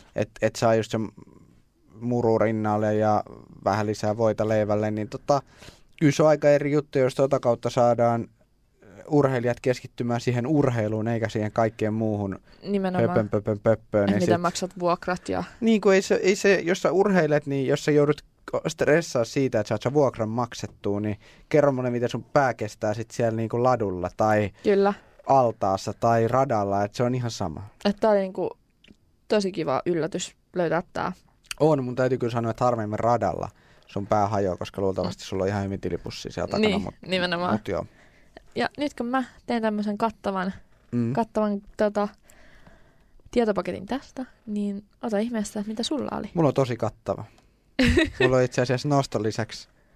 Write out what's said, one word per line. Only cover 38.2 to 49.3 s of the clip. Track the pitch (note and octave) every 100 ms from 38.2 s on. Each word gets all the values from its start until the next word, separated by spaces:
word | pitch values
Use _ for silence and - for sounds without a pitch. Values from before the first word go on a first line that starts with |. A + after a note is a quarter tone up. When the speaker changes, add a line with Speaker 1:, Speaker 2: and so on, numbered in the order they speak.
| - - - -
Speaker 2:
Ja | A#3+ -
nyt | C#4+
kun | - A#3+
mä | C4 B3 - -
teen | A#3
tämmösen | A3 G#3 G#3 G#3
kattavan, | A3+ - - F#3+ F#3 - - _ _
Speaker 1:
Mm. | A#2+ A#2
Speaker 2:
kattavan, | C#3+ A3+ G#3+ G#3+ G3+ - -
tota, | G#3+ G#3 G#3 - _ - - - - - - _ _ - -
tietopaketin | A#3+ A3 G3 F3+ F3+ F#3+
tästä, | C4 - - B3+ _ -
niin | G#3 G3+ G3 - _
ota | A#3 G3+
ihmeessä, | A#3 A3+ G#3 G#3+ G#3
mitä | A3
sulla | A#3 D4 G#3+ -
oli. | G#3+
Speaker 1:
Mulla | E3+ D3+
on |
tosi | - B2 A#2+
kattava. | G#2+ - - G2 A2 _ _ _ _ -
Speaker 2:
<laughs> | B3 B3 D#4+ -
Speaker 1:
Mulla | C#3 B2+
on |
itse | B2+ -
asiassa | B2 B2 D3
noston | C#3+ C3+ A2+
lisäksi | G#2+